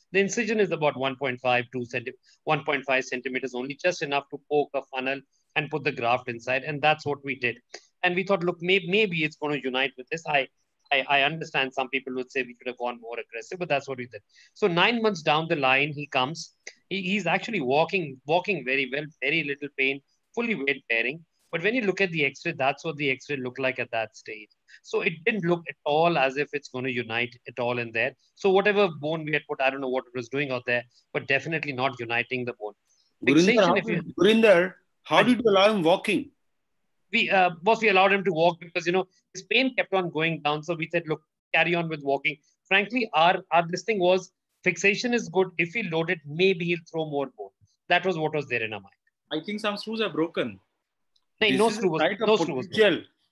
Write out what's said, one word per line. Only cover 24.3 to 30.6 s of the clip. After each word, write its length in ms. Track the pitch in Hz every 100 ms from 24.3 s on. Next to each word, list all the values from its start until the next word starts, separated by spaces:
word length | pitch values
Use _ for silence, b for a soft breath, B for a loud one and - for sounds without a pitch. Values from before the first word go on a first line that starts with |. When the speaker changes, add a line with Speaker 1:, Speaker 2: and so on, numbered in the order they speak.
| 107 107 _ _ b
Speaker 1:
So 200 | - 214
it 100 | 185 165 233
didn't 180 | 220
look 180 | 170 175 165
at 60 | -
all 320 | 151 151 170 160
as 220 | 135 135
if 100 | 147
it's 160 | 147 -
gonna 180 | 127 131
unite 480 | 123 113 113 120 - -
at 120 | 120
all 200 | 120 123
in 140 | 120
there. 220 | 113 127 - _ -
So 120 | 202
whatever 400 | 190 202 202 196
bone 380 | 143 151 160 151
we 80 |
had 80 | 151 -
put, 140 | 147
I 80 | 135
don't 140 | 135
know 80 | 135
what 140 | 127 -
it 100 | 127
was 140 | 117
doing 200 | 139 143
out 120 | 127